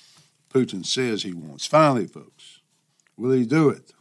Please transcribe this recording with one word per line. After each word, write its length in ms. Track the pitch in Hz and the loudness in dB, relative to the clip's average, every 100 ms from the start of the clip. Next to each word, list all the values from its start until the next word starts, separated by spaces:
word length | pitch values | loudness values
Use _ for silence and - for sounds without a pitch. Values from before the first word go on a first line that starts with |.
| _ _ _ _ _ | _ _ _ _ _
Putin 320 | 131 120 95 | 0 0 -6
says 380 | 85 127 123 104 | -6 -4 -2 -4
he 100 | 95 | -8
wants. 320 | 85 78 69 | -12 -14 -14
Finally, 420 | - 151 151 127 90 | 0 4 4 2 -4
folks, 520 | 73 - _ - _ _ _ _ _ _ | -12 -20 _ -20 _ _ _ _ _ _
will 160 | - 123 | -6 0
he 140 | 131 | 0
do 240 | 113 151 147 | 2 4 2
it? 240 | - _ _ | 0 _ _